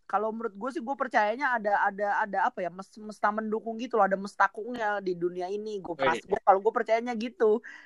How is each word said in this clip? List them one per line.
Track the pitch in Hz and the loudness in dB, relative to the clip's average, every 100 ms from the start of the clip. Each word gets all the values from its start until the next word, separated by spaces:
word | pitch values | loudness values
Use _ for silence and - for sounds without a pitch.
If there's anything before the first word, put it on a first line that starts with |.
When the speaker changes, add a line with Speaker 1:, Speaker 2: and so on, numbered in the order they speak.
| - | -4
Speaker 1:
Kalau | 202 220 | -2 -2
menurut | 226 233 196 | -4 -8 -6
gua | 247 | -8
sih, | 277 | -6
gua | 233 277 | -6 -4
percayanya | 262 240 214 233 285 | 0 2 2 2 0
ada, | 240 208 196 190 | 0 2 2 2
ada, | 196 202 170 | 0 -2 0
ada | 208 196 208 | -2 0 0
apa | - 175 | -2 -6
ya, | |
mes-, | 180 185 - | -8 -14 -16
mesta | 214 208 208 | -14 -2 0
mendukung | 208 220 214 220 226 | 0 -2 -4 -4 -6
gitu | 247 | 0
loh, | 226 190 | 4 4
ada | 196 | 4
mestakungnya | 202 - 196 - 233 247 214 208 | -2 0 0 0 -8 -4 -2 -2
di | 190 | -2
dunia | 175 175 180 180 | -2 -2 -2 -6
ini. | 208 214 208 | -6 -6 -8
Gua | 180 | -8
Speaker 2:
Oh, | 165 | -2
iya. | - - | 0 0
Speaker 1:
peras-, | - | -2
gua, | 196 | 2
kalau | - 190 | 6 6
gua | 202 | 4
percayanya | 233 220 226 240 | 0 2 0 0
gitu. | 233 240 - 220 226 - - | -4 -4 2 4 4 0 -18